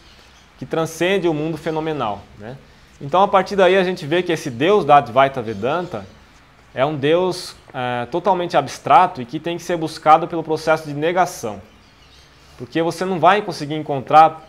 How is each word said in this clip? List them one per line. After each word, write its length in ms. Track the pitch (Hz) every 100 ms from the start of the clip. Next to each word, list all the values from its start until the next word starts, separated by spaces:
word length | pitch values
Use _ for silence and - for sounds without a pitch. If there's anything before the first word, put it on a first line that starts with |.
| - - - _ _ _
que 60 |
transcende 640 | - 160 160 - 175 196 170
o 60 |
mundo 240 | 147 160 151
fenomenal, 640 | 170 160 160 147 110 101 - -
né? 180 | 110 135 - - - -
Então 220 | 143 175
a 60 | 196
partir 280 | 196 185 196
daí 200 | 180 190
a 80 |
gente 220 | 185 180 143
vê 160 | 175
que 100 | 180
esse 180 | 156 151
Deus 320 | 117 160 208
da 140 | 147 143
Advaita 460 | 117 120 139 135
Vedanta 640 | 110 98 117 165 175 107 98 - _ _ _ _ _
é 80 | 117
um 140 | 143 151
Deus, 580 | 139 170 185 175 - - -
é, 320 | 135 123 123 120
totalmente 500 | 170 185 185 170 160
abstrato 640 | 135 - 131 151 185 127
e 60 | 120
que 120 | 151
tem 200 | 170 170
que 40 |
ser 140 | 170 175
buscado 500 | 160 - 151 160 165
pelo 160 | 165
processo 460 | 151 151 165 156 147
de 60 |
negação. 640 | 143 160 180 175 - 113 98 - _ _ _ _ - - _ _ -
Porque 240 | 127 160
você 240 | 165 165
não 160 | 185 180
vai 220 | 165 208
conseguir 320 | 208 156 147
encontrar, 760 | 156 147 139 - 151 156 -